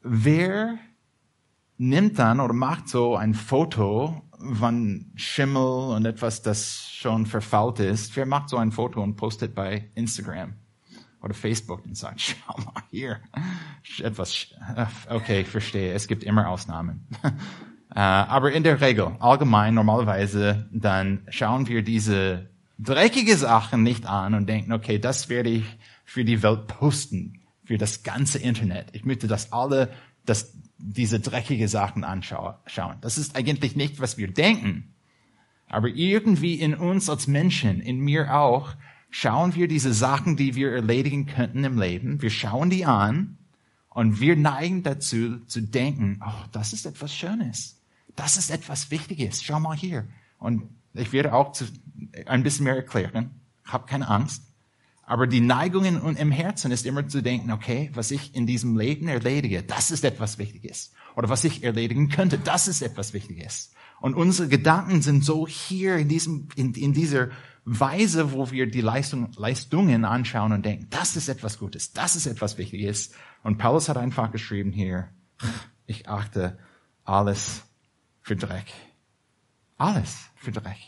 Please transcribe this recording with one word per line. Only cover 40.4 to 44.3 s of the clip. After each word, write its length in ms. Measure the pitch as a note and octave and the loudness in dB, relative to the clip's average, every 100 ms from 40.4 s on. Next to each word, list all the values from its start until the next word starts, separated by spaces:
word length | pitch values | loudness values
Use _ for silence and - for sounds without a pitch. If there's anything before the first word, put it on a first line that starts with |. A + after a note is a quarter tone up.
| C3+ | 2
wir 180 | B2 C#3 | 2 0
erledigen 540 | B2 A2 A#2 C#3 C#3+ C#3+ | 0 2 2 2 -2 -2
könnten 360 | - A#2 B2+ | -2 -2 0
im 140 | C#3 B2 | 0 2
Leben. 440 | F#2 F2+ B2+ D3 | 0 0 -4 -2
Wir 80 | A#2 | -2
schauen 400 | G#2+ A2 A#2+ E3+ | -2 -2 0 2
die 160 | F#3 E3 | 2 4
an 500 | A2 G#2 C#3+ G#3 - _ _ _ _ _ | 4 4 2 -2 -8 _ _ _ _ _
und 280 | - A2+ G2+ | 2 2 4
wir 160 | C#3 | 4